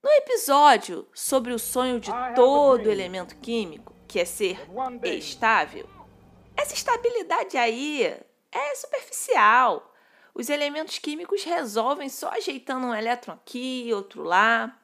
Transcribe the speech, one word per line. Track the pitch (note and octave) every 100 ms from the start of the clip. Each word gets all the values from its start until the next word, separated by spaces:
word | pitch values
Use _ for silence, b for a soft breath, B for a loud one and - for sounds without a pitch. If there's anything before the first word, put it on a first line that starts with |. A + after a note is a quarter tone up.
No | -
episódio | D5+ - B4 - C#4 D4 A3+ - D#3+ -
sobre | - - C4+ A#3+
o | A#3+
sonho | - B3 B3+ A#3+
de | - A#3 B3+ B3
todo | B3+ C#4+ C#4+ B3 G#3
elemento | G3 F#3 F#3 F3 -
químico, | - A#3 F#3 D3+ - _ _
que | F#3+
é | F3+
ser | - G3 F3+ - G3 C4 A#3+
estável, | A#3 C3+ - - A3 G#3+ D#3 - - - - _ _ - _ -
essa | D5
estabilidade | - - A#4 A#4+ A#4+ F4+ F4+ F#4+ C#4
aí | A#3 A#3 D4 D4 F3+ - - _ _
é | - G#4 C#5+
superficial. | - C5+ - - - G4 G#3 A#3+ B3 D#3+ - b b b b
Os | - A#3+
elementos | D4 C#4+ D4 D#4 -
químicos | - D4+ F4+ G4
resolvem | D#4+ E4+ B3+ G#3 A#3 D4 C#4
só | - -
ajeitando | A#4 F#4+ C4+ - C4 B3+
um |
elétron | A3 A3+ A#3+ A#3+
aqui, | D#3+ - B3 C4 B3+ A#3
outro | G#3 G3 -
lá. | D3+ F3+ G#3+ A3+ A3+ _